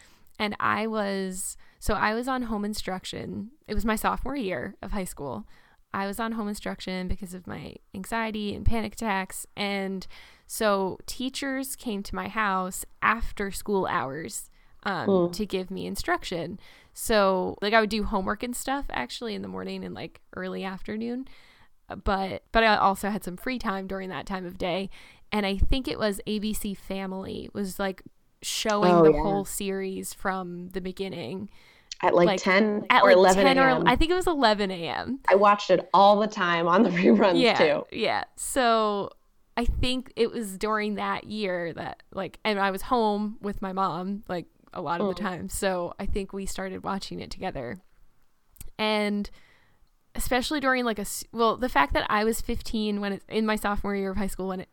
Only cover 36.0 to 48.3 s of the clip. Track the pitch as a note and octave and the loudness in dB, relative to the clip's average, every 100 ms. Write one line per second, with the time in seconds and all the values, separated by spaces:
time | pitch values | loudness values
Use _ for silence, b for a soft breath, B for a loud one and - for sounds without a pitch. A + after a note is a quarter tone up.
36 | G3+ G#3 G#3+ - F3+ E3+ F3 F3+ A#3 F3 | 8 8 4 0 0 2 4 6 6 6
37 | G3 A3 G#3 E3+ A#3+ D#3+ D#3+ D3+ - - | 6 8 6 6 4 6 4 2 -2 -4
38 | G3+ G#2+ - - - C#4+ A#3+ A3+ G#3+ G3+ | -2 0 -4 -8 -4 0 4 4 2 0
39 | F#3+ - _ _ _ - A#3+ - B3+ B3+ | -4 -8 _ _ _ -2 0 2 2 0
40 | B3 - A3+ - G#3+ F#3+ G#3+ G#3+ G#3+ G3+ | -4 -2 -2 -2 -8 -4 -2 0 -2 -2
41 | G3 G3 - G#3+ G3 F3+ E3+ D3+ - - | -4 -4 -6 -6 -4 -2 -4 -6 -10 -10
42 | - - F#3 - A3 G3+ G3 F#3+ - B3+ | -12 -10 -10 -6 -2 0 0 -2 0 2
43 | G#3+ G#3 G#3 G#3+ G3+ G3 F#3+ F#3+ F#3+ D#3+ | 2 0 -2 -6 -8 -6 -6 -2 -2 -2
44 | F#3 G3+ - F3+ - _ _ - D#3 E3+ | -6 -8 -6 -8 -8 _ _ -8 -4 -2
45 | G3+ F3+ G3+ F3 F#3+ - G3 F#3 F3 - | -2 -2 -4 -6 -8 -4 -2 -2 -4 -4
46 | G3 G#3 G3 G3 G3 - F#3+ F#3 F#3 G3 | -2 -2 -2 -6 -6 -6 -8 -6 -6 -6
47 | - F3 - - F#3 C#3 A#2+ F#3 _ _ | -6 -10 -10 -8 -6 -6 -8 -10 _ _
48 | - _ _ | -20 _ _